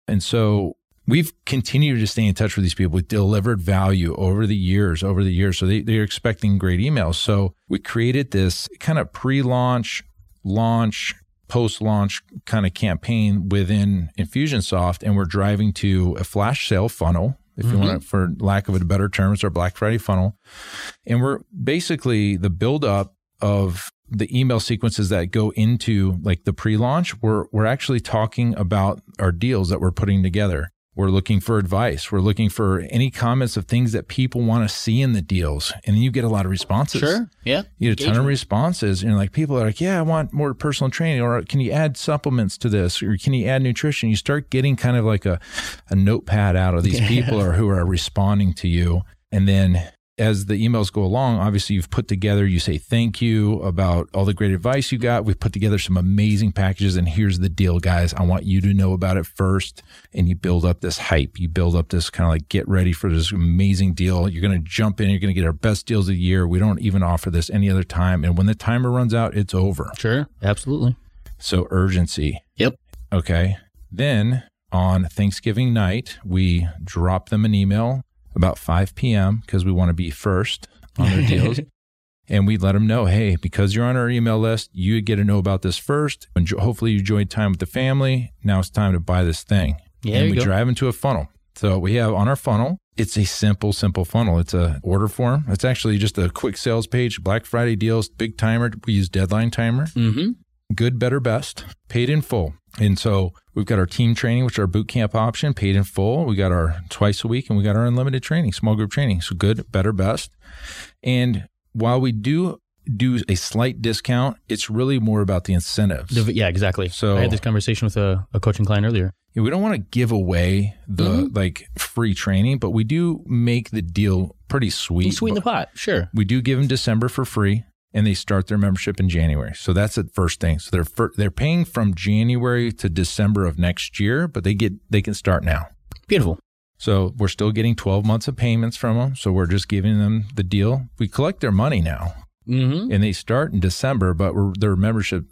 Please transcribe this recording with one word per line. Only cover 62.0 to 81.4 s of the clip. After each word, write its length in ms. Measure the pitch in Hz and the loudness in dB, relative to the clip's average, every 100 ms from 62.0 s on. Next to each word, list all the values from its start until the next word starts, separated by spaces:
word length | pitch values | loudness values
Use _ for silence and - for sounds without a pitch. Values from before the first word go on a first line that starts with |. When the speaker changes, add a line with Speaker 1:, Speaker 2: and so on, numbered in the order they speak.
| - | -4
Speaker 1:
kinda 180 | - 85 | 0 0
like, 220 | 80 78 | 0 -2
"Get 180 | 98 - | -4 0
ready 240 | 95 90 | 2 2
for 160 | 85 98 | 0 0
this 220 | 80 82 | 0 0
amazing 600 | 98 85 85 98 92 95 | 0 2 4 2 2 0
deal. 340 | 82 90 90 95 | 2 0 2 0
You're 140 | 82 | 0
gonna 160 | 101 92 | -2 -2
jump 420 | 80 - 107 98 | -4 -2 -2 0
in. 80 | 101 | 0
You're 120 | 98 | 0
gonna 120 | 98 | 0
get 140 | 90 82 | 0 0
our 80 | |
best 320 | 78 110 104 - | 0 -2 -2 -2
deals 200 | 110 92 | 0 0
of 60 | 92 | 0
the 40 | |
year. 260 | 90 92 87 | 2 2 2
We 120 | 90 | 2
don't 240 | 104 98 | 2 0
even 200 | 107 92 | 0 0
offer 280 | 87 85 98 | 2 0 0
this 180 | 82 82 | -2 0
any 220 | 104 101 | 0 2
other 140 | 95 | 0
time. 380 | 90 82 90 92 | -2 0 0 2
And 140 | 82 87 | 0 2
when 100 | 98 | 2
the 80 | |
timer 360 | 107 - 120 127 | 0 -2 0 0
runs 240 | 123 120 | 0 0
out, 200 | 117 113 | 0 0
it's 200 | 104 98 | -2 -2
over." 360 | 95 95 73 - - | 0 0 -2 -6 -4
Speaker 2:
Sure. 320 | 113 127 147 - | -2 -2 -4 -4
Absolutely. 540 | 98 104 131 147 120 123 - - - - | -2 -2 -4 -2 0 -2 -10 -20 -20 -14
Speaker 1:
So 280 | - 92 - | -2 -2 0
urgency. 720 | 92 95 92 85 - 76 - - - | 0 2 2 0 -2 -4 -4 -10 -2
Speaker 2:
Yep. 180 | 113 - _ - - | -2 -2 _ -20 -4
Speaker 1:
Okay. 460 | 95 87 85 92 98 _ _ - | -2 0 0 0 -2 _ _ -14
Then 520 | 95 143 117 110 127 - _ _ | -4 -2 0 0 -2 -6 _ _
on 340 | 90 92 92 87 | 0 2 2 0
Thanksgiving 640 | - 101 - 117 104 127 | 0 0 0 -2 0 0
night, 460 | 117 92 107 - - 98 | 2 2 -2 -6 -12 -2
we 420 | 92 92 87 85 80 | 2 4 2 0 -6
drop 460 | 82 85 90 92 - | -8 -2 0 0 0
them 160 | 110 110 | 0 2
an 80 | |
email 480 | 104 98 101 117 131 - _ - - | 2 2 2 0 -4 -8 _ -8 0
about 200 | 87 - | 0 0
five 380 | - 85 98 | -2 0 0
P 180 | - 127 | -2 0
M 300 | 107 95 110 - | 2 2 0 -2
'cause 180 | 98 | -2
we 80 | 90 | 2
wanna 200 | 90 87 | 2 2
be 160 | 85 87 | 0 -4
first 580 | 73 104 92 117 - - _ - - | -4 -2 0 -2 -6 -12 _ -12 -2
on 120 | 120 | 2
their 160 | 95 127 | 2 2
deals. 340 | - | 2